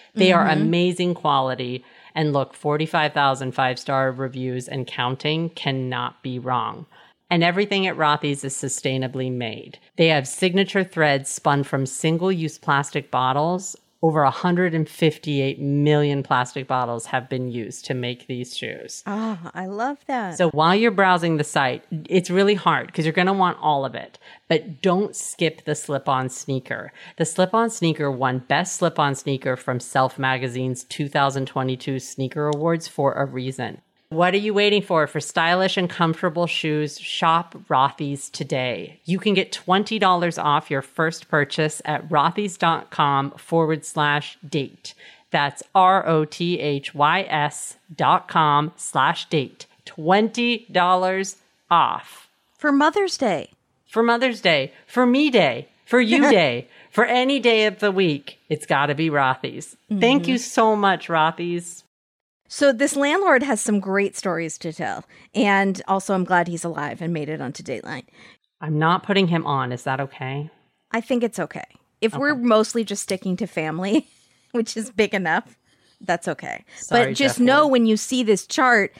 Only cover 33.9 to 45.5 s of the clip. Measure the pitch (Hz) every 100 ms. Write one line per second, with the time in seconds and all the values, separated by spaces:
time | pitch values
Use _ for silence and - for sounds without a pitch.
33.9 | _ - 160 180 196 214 202 208 202 196
34.9 | 165 147 156 - 180 165 180 185 196 175
35.9 | - 170 160 180 160 170 - 160 151 147
36.9 | - - - 170 165 170 175 - 139 139
37.9 | - 147 139 - - 143 139 127 101 -
38.9 | - - 180 208 190 - - - 190 208
39.9 | 220 190 175 170 165 151 147 - 139 -
40.9 | - 160 165 - 156 139 - 151 - -
41.9 | 147 156 156 151 190 208 - 170 160 -
42.9 | - 143 139 139 - - 165 160 156 -
43.9 | 160 147 147 - - 147 156 127 - -
44.9 | - - - _ 160 143